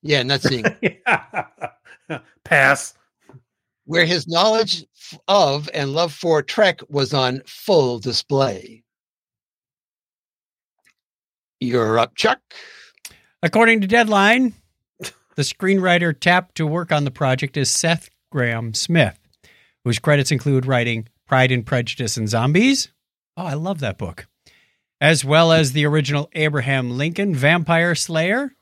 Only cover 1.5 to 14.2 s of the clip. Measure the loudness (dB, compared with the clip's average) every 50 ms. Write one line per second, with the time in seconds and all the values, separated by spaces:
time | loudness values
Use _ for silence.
1.5 | _ _ -14 -14 _ _ _ -20 -20 _ _ _ -14 -14 _ _ _ _ _ 0
2.5 | 2 2 4 4 2 0 -4 -14 _ _ _ _ _ _ _ _ -20 -20 _ _
3.5 | _ _ _ _ _ _ _ -4 0 0 0 2 0 -4 -4 -2 0 2 2 2
4.5 | 2 2 0 -2 -4 -8 -8 _ _ _ -20 -20 -20 -16 _ 0 2 4 4 2
5.5 | 0 -4 -6 -8 -8 -6 -6 -4 -2 -2 -4 -4 -4 -6 0 0 0 0 0 -2
6.5 | 0 2 2 2 2 -2 -10 _ -4 -4 -2 -2 0 -2 0 -2 -2 -6 -10 -16
7.5 | -20 -14 -2 2 2 4 4 2 -2 -4 -6 -6 -6 -6 -4 _ 0 0 0 0
8.5 | -2 -8 -14 -20 -20 _ _ _ _ _ _ _ _ _ _ _ _ _ _ _
9.5 | _ _ _ _ _ _ _ _ _ _ _ _ _ _ _ _ _ _ _ _
10.5 | _ _ _ _ _ _ _ _ _ _ _ _ _ _ _ _ _ _ _ _
11.5 | _ _ -6 -2 0 0 0 2 2 2 2 0 _ -2 -2 -2 -2 -2 _ _
12.5 | -20 -20 -20 -20 -20 -20 -20 _ _ _ _ -20 -20 _ _ _ _ _ -6 0
13.5 | 2 4 4 4 4 2 2 2 2 2 4 4 4 4